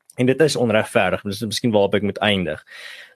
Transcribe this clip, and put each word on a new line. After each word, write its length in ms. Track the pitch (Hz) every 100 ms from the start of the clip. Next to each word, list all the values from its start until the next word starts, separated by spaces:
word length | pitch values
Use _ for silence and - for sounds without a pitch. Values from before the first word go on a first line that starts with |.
| _ -
en 80 | 127
dit 160 | 131
is 140 | 156 120
onregverdig, 680 | 120 107 104 117 92 90
dis 200 | 104 98
miskien 300 | 113 104 123
waarop 240 | 107 98 104
ek 60 |
moet 160 | 101 -
eindig, 460 | 107 101 80 76 - - - - -